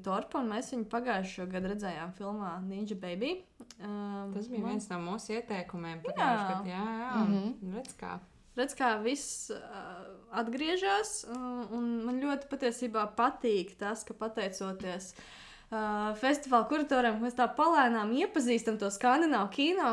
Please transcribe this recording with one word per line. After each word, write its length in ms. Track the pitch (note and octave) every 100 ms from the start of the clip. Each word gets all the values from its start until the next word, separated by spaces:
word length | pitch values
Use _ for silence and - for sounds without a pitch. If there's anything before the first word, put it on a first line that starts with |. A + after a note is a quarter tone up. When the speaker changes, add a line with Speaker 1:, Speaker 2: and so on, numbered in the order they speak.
Speaker 1:
Torpa, 380 | F#3 F#3+ - D4+
un 100 | A#3+
mēs 220 | G#3+ -
viņu 120 | B3+ A3
pagājušo 580 | A#3 B3+ G3+ F#3+ - F#3
gadu 220 | F#3 F#3
redzējām 400 | G#3 G3+ D#3+ E3+
filmā 380 | F3+ G3+ G#3+ G3 E3+
Ninja 380 | F#3+ G3 G#3 G3+
Baby. 420 | F#3 F3 C4 F#4 - - A#3+
Um, 600 | - G#3 G#3 G3+ G3+ G3
Speaker 2:
Tas 160 | G3+ A3+
bija 120 | A#3+
Speaker 1:
man 140 | A3+
Speaker 2:
viens 140 | G#3 G#3
no 100 | F3+
mūsu 340 | F3 G#3 -
ieteikumiem 680 | A3 A#3 G3+ F3 F3 E3+ E3
Speaker 1:
Jā. 100 | G#4
Speaker 2:
pagājušajā 400 | D5 C#4+ A3+ G3
gadā. 180 | F#3+ F#3+
Jā, 160 | F3+ G#3+ A3+
jā. 160 | A#3+ B3
Speaker 3:
Mhm. 560 | G#3+ G3 G3+ C4 F#3+
Speaker 2:
Redz 240 | G3+ - -
kā. 220 | F3+ F3+ - - -
Speaker 1:
Redz, 220 | - C#4 -
kā 140 | C4 G#3+
viss, 500 | A3 C#4 - - -
uh, 540 | G#3 - G3+ - F3+ - - -
atgriežas, 840 | G3+ A#3 B3 D#4 F#4 G4 G4+ G#4+ - -
uh, 380 | B3 B3 B3 A3
un 180 | A3+ A#3 A#3
man 180 | A3+ B3+
ļoti 260 | C#4+ C#4 -
patiesībā 600 | C4 B3+ A#3 B3 A3 G#3
patīk 580 | - A#3+ C#4 B3 G#3 F3 -
tas, 260 | G3+ A3
ka 100 | -
pateicoties, 960 | - A3+ A3+ G3 F#3+ F#3+ F#3+ F#3 F3+ F#3 - - - - - -
uh, 400 | A3 G#3+ G#3 G#3+
festivāla 540 | G#3+ C4 C#4+ C4+ B3 A3
kuratoriem, 500 | D4+ C#4+ C4 A#3+ G#3+
mēs 140 | A#3+
tā 140 | A#3+ A#3+
palēnām 640 | A#3 D#4+ E4 B3 A#3 G#3+
iepazīstam 640 | B3 G4 E4 A#3+ A#3 A3+ A3
to 140 | G3+
skandināvu 580 | G3 B3 C4 E4 B3+ G3+
kino, 380 | - C#4+ F#4 C#4+